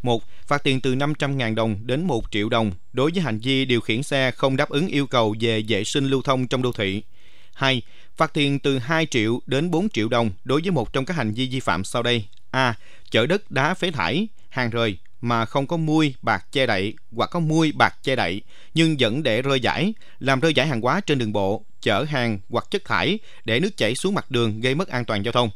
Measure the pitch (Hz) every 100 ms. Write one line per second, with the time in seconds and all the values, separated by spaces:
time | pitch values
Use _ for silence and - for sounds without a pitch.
0 | 127 117 - - - 143 147 131 135 127
1 | 143 151 143 139 113 110 113 101 113 131
2 | 185 120 - 107 110 117 110 90 - 123
3 | 143 180 147 110 117 135 131 117 - 113
4 | 143 139 131 - 139 135 147 143 185 143
5 | 139 127 110 110 117 110 110 104 107 151
6 | 135 135 131 131 127 131 127 117 98 98
7 | - - - - - - 135 131 - -
8 | - - 160 160 143 139 147 135 120 160
9 | 160 123 110 123 - 135 175 160 214 -
10 | 110 120 117 98 - 139 175 160 107 139
11 | 131 170 110 107 131 127 113 90 98 123
12 | 120 120 104 - - 127 131 110 - -
13 | - 117 127 202 - 131 147 185 180 143
14 | 85 139 220 - - - 123 117 117 95
15 | - - 120 117 113 143 139 170 156 156
16 | 156 131 - 104 - 139 127 101 101 -
17 | - 110 107 175 156 160 156 143 110 -
18 | - 127 90 98 - - - 156 165 151
19 | 117 123 147 110 131 135 107 82 180 226
20 | - - 127 131 165 147 143 120 120 165
21 | 208 139 110 104 98 107 - - 120 104
22 | 147 143 120 104 - 117 - 202 - 101
23 | 104 214 - - - 117 190 - 107 127
24 | 185 190 - 123 117 107 127 139 190 127
25 | 113 110 104 123 117